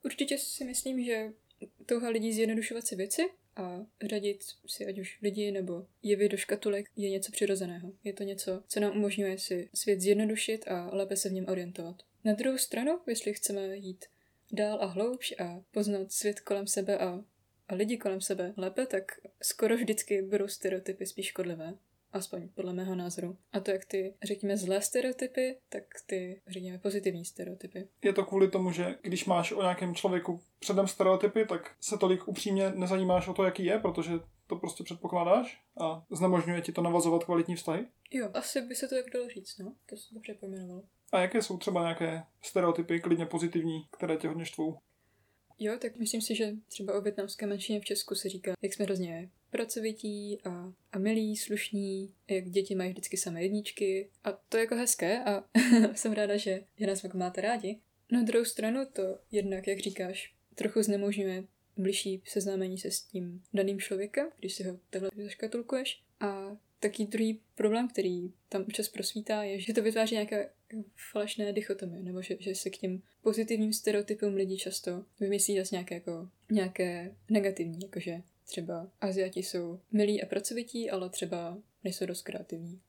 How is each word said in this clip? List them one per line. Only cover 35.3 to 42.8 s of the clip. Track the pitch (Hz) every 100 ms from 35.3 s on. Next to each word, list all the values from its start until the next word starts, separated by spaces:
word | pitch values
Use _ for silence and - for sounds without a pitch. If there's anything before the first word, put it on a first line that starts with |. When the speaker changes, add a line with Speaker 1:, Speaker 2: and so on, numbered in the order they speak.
| 208 240 - _ -
Speaker 2:
a | 160 160 -
znemožňuje | 147 185 180 165 175
ti | 170
to | 165
navazovat | 170 170 170 165
kvalitní | 170 170 170 170
vztahy? | - 165 247 _ -
Speaker 1:
Jo, | 269 208
asi | 196 - 269
by | 240 254
se | 269
to | 262
tak | 254
dalo | 247 240
říct, | 220 190 -
no. | 190 269 -
To | 214
jsi | -
dobře | 226 220
pojmenoval. | 208 196 190 180 180 - _ -
Speaker 2:
A | 190
jaké | 185 233
jsou | 214 185
třeba | - 180
nějaké | 170 165 165 165 - _
stereotypy, | - 190 175 170